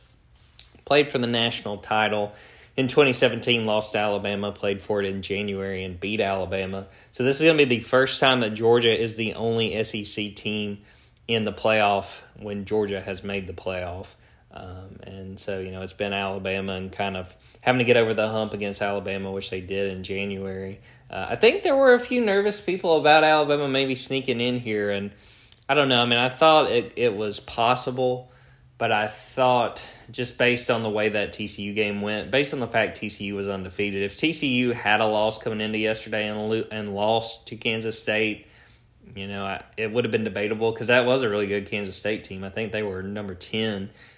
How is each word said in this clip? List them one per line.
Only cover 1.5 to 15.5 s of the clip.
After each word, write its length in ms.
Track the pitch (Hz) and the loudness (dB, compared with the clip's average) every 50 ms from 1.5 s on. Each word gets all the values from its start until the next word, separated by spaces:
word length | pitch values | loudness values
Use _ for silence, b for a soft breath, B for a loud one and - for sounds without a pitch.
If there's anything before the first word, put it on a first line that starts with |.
| - - - 107 104 101 | 0 -2 -6 -8 -8 -8
title 540 | - - 110 107 107 104 107 104 104 101 B B B B B B B B B | -4 -2 2 2 2 2 2 0 -2 -2 B B B B B B B B B
in 100 | - 131 | -2 -2
twenty 260 | 131 - 151 147 135 123 | 2 6 6 6 6 6
seventeen, 540 | - 135 123 113 113 - 127 120 117 110 | 4 4 4 2 0 0 2 2 2 2
lost 260 | 110 107 107 107 - - | 2 0 0 0 0 0
to 60 | 107 | 0
Alabama, 540 | 104 107 101 98 98 101 104 101 101 104 101 | 0 2 0 0 -2 -2 -2 -2 -2 -4 -4
played 280 | - - 101 101 98 | -2 -2 -2 -2 -2
for 220 | - - 107 104 98 | -2 -2 0 0 0
it 40 | |
in 160 | 95 98 98 95 | 0 -2 -4 -4
January 600 | - 98 98 104 101 98 98 98 98 98 92 92 | -4 -4 -2 -2 -4 -4 -4 -4 -4 -6 -6 -6
and 160 | 92 90 87 | -8 -8 -6
beat 220 | 95 101 107 110 | -6 -4 -2 0
Alabama. 640 | 104 98 98 95 92 85 101 95 95 92 98 98 98 B B B B B | 0 0 0 -2 -2 -2 -2 -4 -4 -4 -6 -8 -8 B B B B B
So 140 | - - 127 | -6 0 0
this 160 | 131 139 139 | 2 2 6
is 60 | 156 | 6
gonna 120 | 160 160 151 | 6 6 6
be 60 | 143 | 6
the 160 | 127 123 113 | 4 4 0
first 400 | 110 - - 127 131 131 - - | 0 2 4 4 4 4 2 2
time 180 | 147 135 131 127 | 4 4 4 2
that 100 | 117 110 | 0 -2
Georgia 460 | 110 107 113 113 120 123 117 117 110 | -2 0 4 4 6 6 6 4 2
is 200 | - 117 113 110 | 2 0 -2 -4
the 180 | 110 113 107 - | -4 -6 -6 -4
only 400 | - 110 117 113 113 113 104 85 | -4 -2 -2 0 0 0 -2 -2
S 180 | 107 110 - - | -2 -4 -4 -4
E 80 | 110 101 | -6 -6
C 260 | - - - 104 104 | -6 -4 -4 -6 -6
team 480 | 98 - - 107 107 107 104 104 101 101 b b b b b b b b _ | -8 -8 -6 -6 -4 -4 -4 -6 -8 -10 b b b b b b b b _
in 160 | - 117 113 107 | -2 -2 0 0
the 100 | 107 98 | -2 -4
playoff 680 | - - 113 110 107 104 101 101 98 95 - - - - - _ - | -2 0 2 4 4 4 4 4 2 0 -4 -12 -16 -18 -20 _ -14
when 260 | 101 104 101 101 98 | -12 -10 -8 -8 -6
Georgia 360 | 92 104 107 104 98 98 95 | -2 0 0 0 0 -2 -6
has 240 | 95 101 98 95 - | -6 -8 -10 -8 -6
made 240 | 98 98 101 95 87 | -6 -6 -6 -6 -8
the 40 | 90 | -12
playoff. 600 | 87 - 92 92 90 90 87 82 95 98 - - b b b b b b b - | -8 -8 -6 -6 -6 -6 -6 -8 -10 -12 -14 -18 b b b b b b b -18
Um, 480 | - - - 90 95 95 - - - - | -16 -14 -14 -14 -14 -16 -18 -18 -18 -18
and 360 | - 98 98 95 95 95 98 | -16 -14 -14 -12 -12 -12 -10
so, 200 | - - | -8 -6